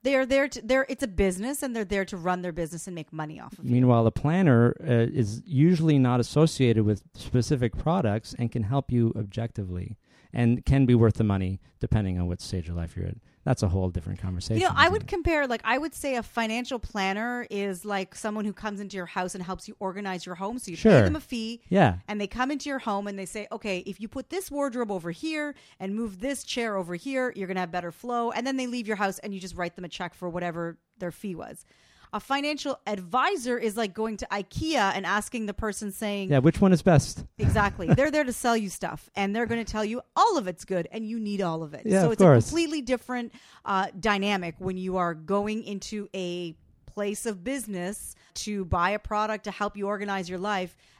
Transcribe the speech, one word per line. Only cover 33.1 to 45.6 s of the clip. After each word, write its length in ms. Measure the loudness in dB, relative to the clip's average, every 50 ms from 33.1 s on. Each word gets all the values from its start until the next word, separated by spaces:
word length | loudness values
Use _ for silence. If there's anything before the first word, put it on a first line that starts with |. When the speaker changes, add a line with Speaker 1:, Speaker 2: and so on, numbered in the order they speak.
| 0 0 2 2 0 -2 -2 -2 -2 -2
Speaker 1:
is 180 | -2 -4 -2
like 160 | -2 -4 -4 -4
going 240 | -4 -6 -4 -4 -8
to 80 | -8 -6
ikea 600 | -6 -6 -6 -6 -6 -4 -2 0 2 2 2 2 0
and 100 | -2 -2
asking 420 | 0 -2 -2 -2 -4 -6 -6 -6
the 60 | -6 -6
person, 380 | -6 -6 -6 -6 -6 -8 -8
saying, 400 | -8 -6 -6 -4 -4 -4 0 2
Speaker 2:
Yeah, 80 | 2 6
which 220 | 6 6 6 6
one 120 | 6 6 6
is 80 | 6
best? 440 | 6 6 6 6 6 4 -6 -12 -14 -14 _ 0
Speaker 1:
Exactly. 500 | 2 4 4 4 2 0 -2 -4 4 4
Speaker 2:
<laughs> 40 | 6
Speaker 1:
They're 200 | 6 6 4 4
there 100 | 2 2
to 100 | 0 -2
sell 240 | -2 0 0 2
you 120 | 2 0 -4
stuff, 420 | -6 -6 -8 -8 -8 -10 -14 _ _
and 180 | -4 -2 -2 0
they're 120 | -2 -2
gonna 180 | -2 -2 -4 -4
tell 200 | -4 -4 -4 -4
you 160 | -4 -4 -6 -8 _ _
all 240 | 4 4 4 4 2
of 80 | 0
it's 180 | -2 -6 -8 -6
good, 220 | -4 -2 -2 -2 -4 -8
and 120 | -10 -8
you 140 | -6 -6 -6
need 220 | -4 -4 -2 -2 -2
all 220 | -2 -2 -4 -6
of 100 | -10 -12
it. 80 | -6 0
Speaker 2:
Yeah, 180 | 2 4 6 6
Speaker 1:
So 40 |
Speaker 2:
of 60 | 4 6
Speaker 1:
it's 100 | 8 10
a 20 |
Speaker 2:
course. 200 | 10 10 10 8 4
Speaker 1:
completely 340 | 2 0 0 0 -2 -4 -2
different, 500 | -2 -2 -2 -2 -6 -8 -8 -8 -10 -12 -18 -20 -20 -20 -12 _
uh, 240 | -2 -2 0 -2 -2 -6 -4
dynamic 560 | 0 0 0 2 0 0 0 -2 -4 -6 -8 -6
when 180 | -6 -6 -6
you 200 | -4 -4 -2 -2
are 160 | 0 0 0 -2
going 520 | -6 -4 -2 0 0 0 -2 -4 -6